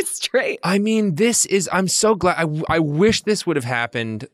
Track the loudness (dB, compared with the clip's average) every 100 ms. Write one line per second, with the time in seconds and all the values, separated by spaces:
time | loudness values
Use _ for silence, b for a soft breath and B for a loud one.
0 | -4 -6 -2 -2 -2 -4 -2 0 2 2
1 | 0 2 2 2 0 0 0 -2 0 2
2 | 2 2 2 2 -2 -2 0 0 0 4
3 | 4 2 0 -2 -2 -2 -2 -2 -2 -4
4 | -4 -6 -10